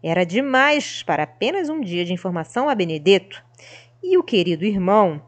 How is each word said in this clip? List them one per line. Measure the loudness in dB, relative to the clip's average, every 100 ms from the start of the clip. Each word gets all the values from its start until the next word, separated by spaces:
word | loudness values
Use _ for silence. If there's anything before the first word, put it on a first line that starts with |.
Era | -2 -2 0
demais | 0 0 2 4 2 -2 -10
para | -4 -2
apenas | -2 -4 -4 -2 -4
um | -4
dia | -4 -4
de | -4
informação | -4 -4 -6 -6 -4 -2
a | 0
Benedetto, | -2 0 4 2 2 -20 _ _ -20 -20 -20 _
e | 0 2
o |
querido | 2 0 0 -2 -2
irmão | 0 2 4 4 0